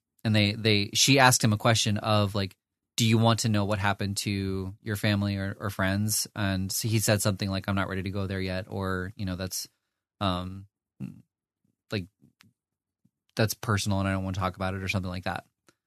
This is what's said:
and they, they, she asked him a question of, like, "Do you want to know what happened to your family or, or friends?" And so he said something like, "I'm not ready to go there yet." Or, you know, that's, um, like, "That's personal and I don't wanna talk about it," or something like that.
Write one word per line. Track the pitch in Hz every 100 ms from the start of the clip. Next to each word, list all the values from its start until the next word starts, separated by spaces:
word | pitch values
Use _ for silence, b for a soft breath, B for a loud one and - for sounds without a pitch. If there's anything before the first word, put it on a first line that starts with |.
| _ _
and | 113
they, | 107 101
they, | 107 110 104 101
she | - - 135
asked | 127 127
him | 120
a | 104
question | 127 110 110 104
of, | 113 107 101
like, | 101 98 - _ _ _ -
"Do | 117
you | 113
want | 113 110
to | 117
know | 104 98
what | 104
happened | 101 98 101 101
to | 110 101 98 95 92 104
your | 110 104
family | 107 104 101 98
or, | 98 -
or | 104
friends?" | 98 95 98 107 101 -
And | - 98 95 95
so | - 117
he | 110
said | 107 104
something | 107 95 101
like, | 95 98
"I'm |
not | 98 92
ready | 95
to | 92
go | 101 95
there | 95
yet." | 95 92 95
Or, | 104 95 92 92 107
you | 95
know, | 90
that's, | 92 - - _ _ _ _ -
um, | 98 90 92 95 98 _ _ - - - _ _ _ _ _ _ _
like, | 107 85 _ _ _ _ _ _ _ _ _ _ _ _ -
"That's | 110
personal | - - 101 107 98
and | 98
I |
don't | 95
wanna | 95 92
talk | 92 87
about | 95
it," | 95
or | 95
something | 98 90
like | 90
that. | - 87 - _ _ _